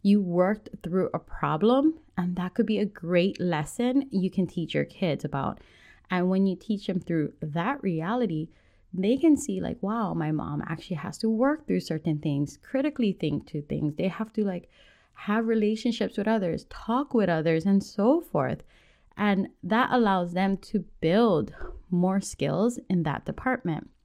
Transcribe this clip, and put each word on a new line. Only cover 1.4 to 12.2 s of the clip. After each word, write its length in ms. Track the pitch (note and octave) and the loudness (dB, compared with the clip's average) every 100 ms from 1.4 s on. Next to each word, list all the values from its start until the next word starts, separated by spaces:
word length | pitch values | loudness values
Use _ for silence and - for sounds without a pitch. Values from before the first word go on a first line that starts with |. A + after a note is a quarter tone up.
| D3 D#3 G#3 B3+ D4+ D#4+ - - | -2 2 4 4 2 0 -10 -6
and 180 | F3+ | -4
that 200 | F3+ F3+ | -4 -4
could 120 | - G#3+ | -2 0
be 120 | G#3 | 0
a 60 | |
great 560 | G3+ - E3 F3+ F#3 - | -2 -4 0 4 4 2
lesson 680 | F3+ D#3+ D3+ - A#3+ C4 C4+ | -2 0 -4 -2 0 2 0
you 200 | F#3+ F3+ | -2 0
can 180 | F#3+ F3 | 0 -2
teach 260 | - D#3+ | -2 -2
your 100 | D3 | -2
kids 400 | C#3+ - F#3 C#3 | -2 -2 -2 -2
about. 360 | D3 C#3 - - - - - - _ | -2 -4 -4 -6 -16 -20 -20 -20 _
And 180 | F#3 F3+ | 0 2
when 180 | F#3+ G3 | 2 2
you 100 | F3+ | 0
teach 320 | - G#3 - | -4 -4 -2
them 100 | F#3 | -4
through 360 | - E3 D3 - | -2 -2 -2 -4
that 400 | D#3 D3+ F#3 C#4 | -6 -4 -2 -2
reality, 680 | G3 E3 E3 A#3+ A#3 D#3 D#3+ - _ _ _ | -2 -2 -2 -2 -2 -2 -6 -12 _ _ _
they 240 | F3 G3 C4+ | -2 0 4
can 200 | E4 C#4 | 4 4
see, 240 | - F#3+ | 2 -4
like, 220 | F3 - | -4 -4
"Wow, 300 | F#3+ A3+ G3+ | -4 -2 -2
my 200 | E3 D#3 | -2 -2
mom 300 | D#3 - D3 - | -2 -4 -6 -6
actually 300 | D#3+ - E3 | -8 -8 -8
has 200 | - - | -8 -4
to 120 | A3 | -2
work 360 | A3 C4+ D4+ - | 2 0 0 -2
through 140 | F3+ | -4
certain 380 | - D#3+ E3 | -2 -4 -2
things, 400 | D3+ | -2